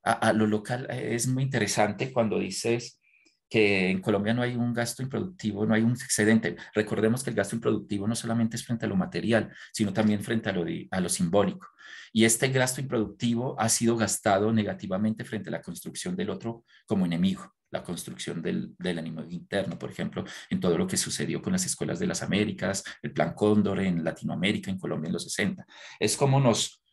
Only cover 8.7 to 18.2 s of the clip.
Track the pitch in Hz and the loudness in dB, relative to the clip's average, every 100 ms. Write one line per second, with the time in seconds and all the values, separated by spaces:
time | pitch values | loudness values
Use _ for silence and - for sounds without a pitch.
8.7 | 117 110 98 90 85 98 113 - - - | -4 0 0 0 -2 2 2 2 -10 -14
9.7 | - 101 95 107 104 107 117 107 92 82 | -2 0 2 2 2 0 -2 0 -2 -2
10.7 | 85 - 190 180 - 170 196 190 - - | -4 -4 -4 -2 0 2 4 4 -2 -14
11.7 | _ - - - 110 113 - 131 131 127 | _ -20 -18 -2 4 4 4 2 2 0
12.7 | - 135 123 101 - 120 117 127 - 113 | -2 -2 -2 -2 -2 0 0 -2 -2 0
13.7 | - 113 113 107 - 110 98 107 113 101 | 2 2 2 0 0 2 4 4 2 0
14.7 | 92 98 95 110 110 - 110 95 85 - | -4 -4 -2 -2 -2 -6 -8 -6 -8 -8
15.7 | 85 - - 90 131 220 - 117 - _ | -12 -12 -8 -6 -4 -4 -4 -8 -10 _
16.7 | _ - 104 90 85 95 92 - _ _ | _ -2 0 2 2 2 0 -10 _ _
17.7 | 80 - 85 - - | -8 -6 -10 -10 -10